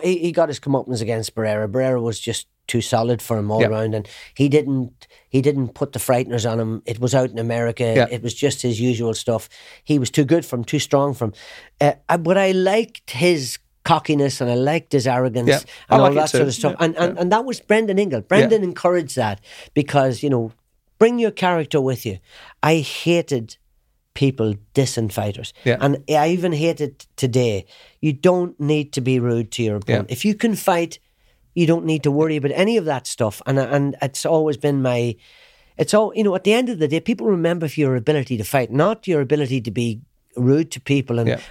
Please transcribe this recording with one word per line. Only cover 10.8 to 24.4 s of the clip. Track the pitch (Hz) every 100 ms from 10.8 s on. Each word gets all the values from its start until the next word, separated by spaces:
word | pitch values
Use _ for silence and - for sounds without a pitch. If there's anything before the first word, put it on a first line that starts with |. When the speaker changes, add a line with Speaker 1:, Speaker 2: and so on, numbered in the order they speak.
| - 139 143 127
Speaker 1:
for | 113
him. | - - - - -
Uh, | 143 147 -
I, | 170
but | 165 190
I | 190
liked | 185 185 208 226 - -
his | 120 175 170 127 - _ _ -
cockiness | 160 - 147 139 -
and | 123
I | 120
liked | 135 160 160
his | 139 123
arrogance | 127 127 117 120
Speaker 2:
Yeah. | 135 - - -
I | 220
Speaker 1:
and |
all | 190
Speaker 2:
like |
it | 143
Speaker 1:
that | 156
sort | 131
Speaker 2:
too. | 139
Speaker 1:
of |
stuff. | 120 147 -
Speaker 2:
Yeah, | 165
Speaker 1:
And, | 156
and, | 175 175
Speaker 2:
yeah. |
Speaker 1:
and | 180
that | 208 262
was | 233
Brendan | - 214 220 190
Ingle. | 202 120
Speaker 2:
Yeah. | 98
Speaker 1:
Brendan | 190 226 220
encouraged | 185 - 175 180 151 -
that | 110 98 - - -
because, | - 143 147 135 117
you | 147
know, | 127 113 - _ _ _ -
bring | 226 240
your | 220
character | 214 185 170 151 156
with | 131 127 117
you. | 92 _ - - -
I | 147 160
hated | 139 - - 170 165 131 110 - _ _ _ _ _
people | - 139 131